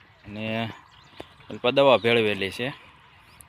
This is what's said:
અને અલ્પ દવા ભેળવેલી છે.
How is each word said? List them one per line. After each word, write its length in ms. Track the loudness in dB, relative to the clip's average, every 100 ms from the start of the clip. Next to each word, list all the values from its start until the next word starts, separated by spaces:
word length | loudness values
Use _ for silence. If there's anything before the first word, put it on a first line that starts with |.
| _ _ -16
અને 440 | -10 -6 -6 -6 -10 -20 -20 -20 -20 -20 -20 -18
અલ્પ 180 | -6 0
દવા 300 | 4 6 4
ભેળવેલી 540 | 4 2 2 -2 -6
છે. 220 | -6 -10 -12 -18 -20 _ -20 -20 -20